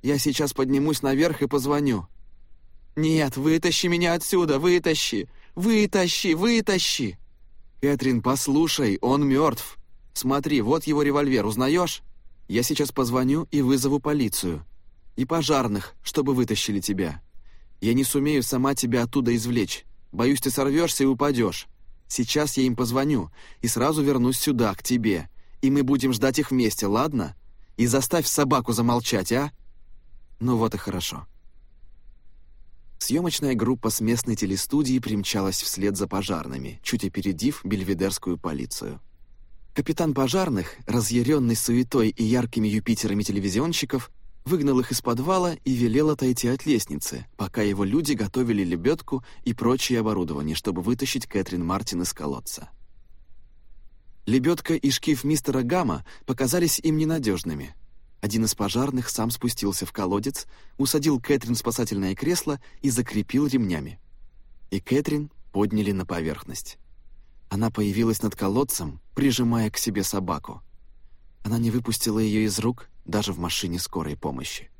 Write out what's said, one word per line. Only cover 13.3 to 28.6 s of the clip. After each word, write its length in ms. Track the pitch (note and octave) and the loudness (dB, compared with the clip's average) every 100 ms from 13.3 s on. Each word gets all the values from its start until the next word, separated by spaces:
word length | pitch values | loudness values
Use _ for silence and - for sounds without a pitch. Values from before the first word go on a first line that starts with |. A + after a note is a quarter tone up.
| D3 - | 0 2
и 100 | D3 | 2
вызову 400 | B2+ C3+ C3+ C#3+ | 4 4 4 0
полицию. 640 | D3+ D3+ A2+ - F2+ D#2 - - - - - - | 0 2 0 0 -4 -6 -10 -18 -20 -20 -12 -6
И 100 | B2+ | 0
пожарных, 680 | E3 C#3+ C#3+ A#2+ G#2 - - | 0 2 2 2 -2 -4 -12
чтобы 300 | - - C#3 | -4 0 2
вытащили 480 | B2+ A#2 G#2+ - G2+ | 2 2 0 0 -2
тебя. 420 | G2 F#2+ F2 D2 - - - - - - | -2 -2 -2 -4 -14 -18 -16 -20 -20 -4
Я 100 | G#2+ | 2
не 100 | A#2+ | 2
сумею 400 | C3+ C#3+ C#3+ D3 | 2 2 2 2
сама 320 | A#2+ C3 C3+ | 2 2 2
тебя 280 | C#3 B2 A#2+ | 2 2 2
оттуда 340 | A#2 C#3+ A#2+ A#2 | 2 2 2 2
извлечь. 480 | A#2 A#2+ F#2+ - - - - | 0 0 0 -4 -12 -20 -12
Боюсь, 300 | - B2 C#3 | 0 2 2
ты 100 | C3+ | 0
сорвёшься 540 | C3+ C#3 D3 E3 - | 0 2 2 2 2
и 20 | C3+ | 2
упадёшь. 600 | B2+ C#3+ B2+ G#2+ - - - - - - | 4 2 4 2 0 -12 -18 -20 -20 -8
Сейчас 480 | - A#2 D3 D3+ - | -4 0 2 0 2
я 60 | |
им 140 | B2+ A#2 | 2 2
позвоню 540 | A#2+ B2+ C#3 C3+ D#2+ - - - | 0 2 2 0 -2 -12 -20 -4
и 80 | A#2+ | -2
сразу 340 | A#2 C3 D#3 | 2 2 4
вернусь 360 | C#3+ C3 B2 B2 | 2 4 2 2
сюда, 360 | - B2 A2+ | 0 2 2
к 80 | F#2 | 0
тебе. 460 | - B2 A2 F2 - - - - | -2 0 2 0 -4 -16 -18 0
И 100 | C3+ | 2
мы 120 | C#3+ | 4
будем 320 | C3 C#3 C3 | 4 2 2
ждать 240 | A#2 C3+ C3 | 2 2 2
их 120 | C#3+ | 2
вместе, 360 | C3 A2+ - G2+ | 2 2 2 0
ладно? 500 | G#2+ D3+ C#3 D#2 - - - - - | 2 2 0 -4 -8 -20 -20 -16 0
И 100 | A#2+ | 2
заставь 400 | C3+ - F3 D3 | 2 2 0 2
собаку 460 | - C#3+ D3 | 0 2 2